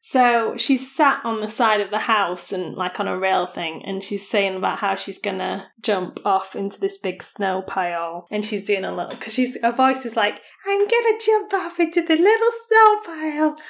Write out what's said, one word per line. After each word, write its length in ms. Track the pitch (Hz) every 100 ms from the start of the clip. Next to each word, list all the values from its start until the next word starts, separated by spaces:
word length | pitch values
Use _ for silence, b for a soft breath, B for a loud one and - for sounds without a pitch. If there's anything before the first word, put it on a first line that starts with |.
So 540 | - 262 247 240 226 -
she's 340 | - 262 262
sat 320 | - 294 -
on 180 | 240 220
the 60 | 214
side 320 | - 226 214
of 120 | 196
the 80 | 214
house 520 | - 220 185 185 -
and, 240 | 185 180
like, 240 | - 185 -
on 80 | 196
a 100 | 185
rail 280 | 190 185
thing, 380 | 180 - 170 160
and 180 | - 196
she's 240 | 190 202 -
saying 280 | 220 196
about 240 | 190 190 170
how 160 | 202
she's 240 | 190 - 190
gonna 500 | 208 190 180 190 - _
jump 400 | - 202 180 -
off 300 | - 190 -
into 240 | - 196 196
this 180 | 190 -
big 240 | 190 180
snow 400 | - - 202 185
pile, 640 | 185 - 180 170 170 170 -
and 120 | 214
she's 220 | 214 208
doing 180 | 208 196
a 120 | 185
little, 200 | 180 196 -
cause 140 | -
she's, 280 | - 254 -
her 100 | 233
voice 320 | 240 262 269
is 120 | 240
like, 260 | 226 208 - B B 392
I'm 120 | 392
gonna 400 | 403 466 466 440
jump 300 | - 427 453
off 260 | 392 339 -
into 220 | 330 339
the 140 | 320
little 360 | 320 349 453 453 466 -
snow 320 | 453 440 415
pile. 520 | - 320 311 294 311 302